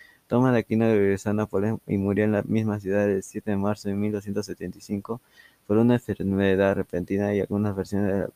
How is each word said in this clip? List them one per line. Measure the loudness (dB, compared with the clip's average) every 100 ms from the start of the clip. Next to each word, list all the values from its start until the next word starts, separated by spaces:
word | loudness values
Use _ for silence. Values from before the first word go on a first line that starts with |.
| -20 _ _
Tomás | 2 4
de | 2
Aquino | 0 2 4
regresó | 4 2 0 -2
a |
Nápoles | -2 -2 -2 -2 -4 -4
y | -2
murió | 0 2 2
en |
la | 0
misma | 0 -2 0 -2
ciudad | -2 0 2
el | 0
siete | -4 -10 -4
de | -2
marzo | -2 -4 -4
de | -4
mil | -2
doscientos | -4 -6 -8 -8
setenta | -10 -10 -12
y |
cinco | -8 -8 -6 -10 -10 -20 -20 _ 0
por | 4
una | 4 4
enfermedad | 0 -4 0 2 2 4 4 2
repentina, | -4 -6 -4 -2 0
y | 0
algunas | 0 -2 -2
versiones | -2 -4 -2 0
de | -2
lo | -4